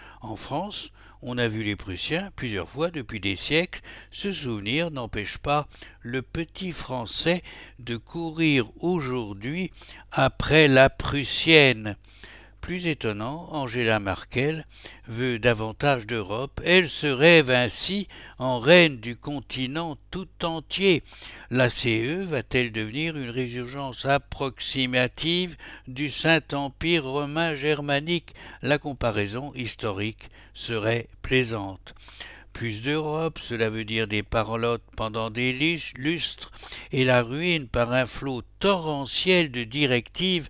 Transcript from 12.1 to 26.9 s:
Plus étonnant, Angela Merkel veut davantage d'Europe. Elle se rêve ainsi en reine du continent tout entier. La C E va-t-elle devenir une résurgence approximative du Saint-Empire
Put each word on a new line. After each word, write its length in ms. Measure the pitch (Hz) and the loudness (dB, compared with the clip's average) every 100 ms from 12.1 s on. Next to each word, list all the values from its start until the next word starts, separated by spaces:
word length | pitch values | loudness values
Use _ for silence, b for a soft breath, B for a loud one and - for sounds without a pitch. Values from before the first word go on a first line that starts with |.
| B B B B - | B B B B -16
Plus 240 | - 180 170 | -10 -4 -4
étonnant, 600 | 135 113 101 117 160 175 | -2 -2 -4 -6 -8 -8
Angela 480 | 156 127 123 113 110 | -6 -4 0 2 2
Merkel 680 | 95 87 - 120 143 160 - B B B - | 2 -4 -4 -2 0 -2 -8 B B B -10
veut 320 | 113 127 117 | -4 -2 2
davantage 640 | 120 110 110 - 147 127 104 | 2 2 -2 0 0 0 -2
d'Europe. 540 | 117 92 110 135 - 147 | -4 -4 -6 -6 -4 4
Elle 240 | 185 160 | 4 4
se 180 | - 147 | 0 -2
rêve 420 | 127 165 165 131 | 6 8 10 8
ainsi 600 | 123 120 - - 202 185 B B - | 4 2 0 -2 -2 -6 B B -6
en 200 | 127 123 | -2 2
reine 380 | 127 175 165 123 | 8 10 8 4
du 180 | 117 117 | -8 -8
continent 800 | 147 143 - 131 127 156 170 131 - | -6 -6 -6 -6 -4 -4 -4 -8 -10
tout 160 | 180 185 - | -10 -10 -6
entier. 580 | 170 160 - - 196 160 B B B B - | -4 -4 -6 2 4 4 B B B B -2
La 200 | 123 123 | 2 2
C 340 | - 123 110 | 2 0 0
E 220 | 120 180 185 | 0 -4 -4
va-t-elle 480 | 135 - 127 120 | -4 0 0 0
devenir 420 | 110 107 135 165 151 | -2 -4 -4 -4 -4
une 140 | 120 | -6
résurgence 720 | 123 123 123 120 139 135 117 135 | -4 -4 -6 -8 -8 -8 -4 0
approximative 1500 | 143 - - 135 - - 139 127 127 123 - 160 175 180 143 B B 131 | 0 0 -6 -6 -4 -4 -2 0 2 0 0 0 0 -2 -8 B B -12
du 220 | 127 147 | -6 -6
Saint-Empire 960 | - 160 160 - 143 139 - 165 | 0 2 2 2 -4 -4 -4 0